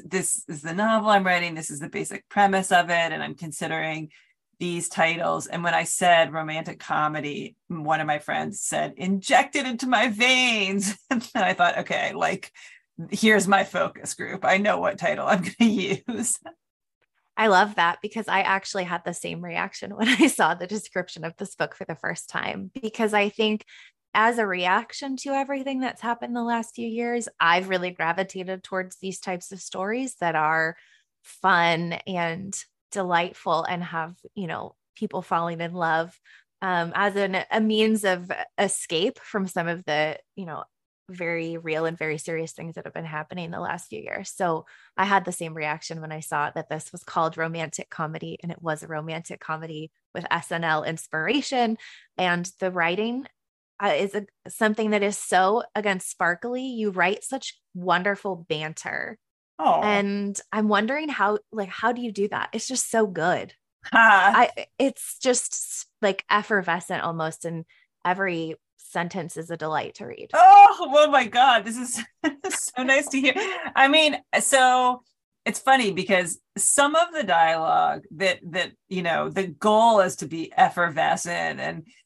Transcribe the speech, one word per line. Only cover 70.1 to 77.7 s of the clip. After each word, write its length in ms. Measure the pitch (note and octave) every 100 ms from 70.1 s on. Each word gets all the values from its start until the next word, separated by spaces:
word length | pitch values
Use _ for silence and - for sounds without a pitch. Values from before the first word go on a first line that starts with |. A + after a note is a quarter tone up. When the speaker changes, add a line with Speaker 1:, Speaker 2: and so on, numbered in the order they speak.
| - -
Speaker 1:
Oh, 580 | D4+ F4+ G4+ - F#4+ E4 C#4+
oh 160 | D4+
my 140 | C#4 A#3
God. 400 | A#3+ C4+ A#3 G#3
This 100 | A3+
is 260 | B3 - A3+ _
<laughs> 260 | D#4 C#4+ F#4+
so 340 | F#4 - -
nice 260 | B3+ C4+ C#4+
to 100 | C4+
hear. 140 | C4 C4 G#4 - C4 -
I 140 | C4+
mean, 280 | D#4 D4+ - - -
so 640 | A3 C4+ B3+ B3+ B3+ B3+ _ _ _ _
it's 160 | - G#3+
funny 320 | - C4+ A3
because 480 | F3 F3+ F#3 F3+ - _ -
some 400 | - - C#4+ D#4+
of 180 | F4
the 100 | D#4+
dialogue 800 | G#3+ E3+ E3 E3 D#3+